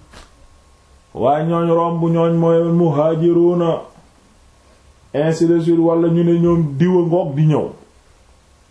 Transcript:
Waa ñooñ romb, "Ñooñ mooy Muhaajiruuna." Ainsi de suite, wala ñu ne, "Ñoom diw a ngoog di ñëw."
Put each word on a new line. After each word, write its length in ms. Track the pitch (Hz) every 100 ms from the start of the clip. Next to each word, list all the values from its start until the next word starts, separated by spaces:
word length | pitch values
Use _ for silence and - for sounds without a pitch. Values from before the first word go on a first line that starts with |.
| - - - _ - - _ _ _ _ _
Waa 300 | - 120 151
ñooñ 240 | 165 170 170
romb, 320 | 165 170 170
"Ñooñ 320 | 165 165 170 165
mooy 260 | 165 165
Muhaajiruuna." 1300 | 170 170 170 143 160 165 170 170 175 175 170 - - - - _ _ _ _ _ _ _ _ _ _ 135
Ainsi 300 | 160 160 165
de 160 | 170
suite, 160 | 160 165
wala 280 | 165 165 165
ñu 160 | 165
ne, 160 | 170 170
"Ñoom 340 | 170 170 151 135
diw 220 | 180 180
a 40 | 165
ngoog 300 | 175 156 139
di 100 | 156
ñëw." 240 | 131 - - - _ _ _ _ _ _ _ _